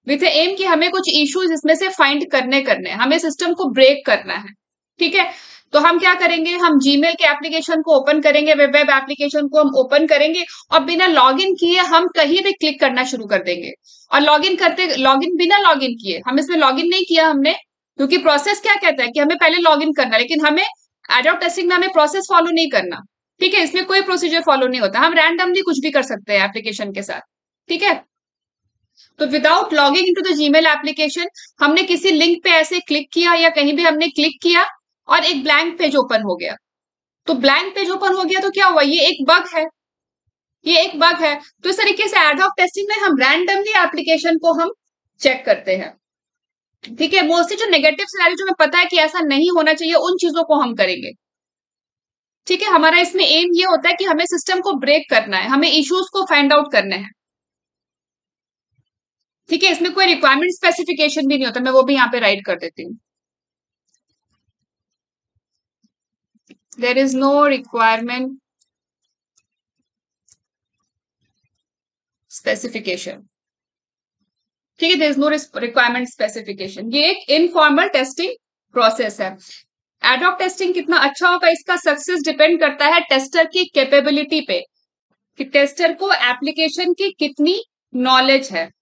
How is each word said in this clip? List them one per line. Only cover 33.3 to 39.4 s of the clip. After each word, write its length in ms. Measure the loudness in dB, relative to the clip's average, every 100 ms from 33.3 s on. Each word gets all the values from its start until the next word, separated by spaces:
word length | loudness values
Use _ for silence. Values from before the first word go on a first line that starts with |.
या 160 | 2 2
कहीं 220 | 2 0
भी 100 | 2
हमने 260 | 0 0 -2
click 300 | -2 -2 -2
किया 240 | 0 2 0 -4 _ _ -2
और 160 | 0
एक 180 | 0 -2
blank 360 | 0 0 0 -2
page 180 | 0 0
open 260 | 0 -2
हो 140 | -2 -6
गया। 200 | -8 -12 _ _ _ _ _ _ -6
तो 80 |
blank 400 | 0 2 0 -2
page 160 | -6 -6
open 240 | -4 -2
हो 100 | -2
गया 160 | -2 -2
तो 100 | -4
क्या 160 | 2 2
हुआ, 160 | 4
ये 180 | 2 2
एक 240 | 0 0 2
bug 160 | 0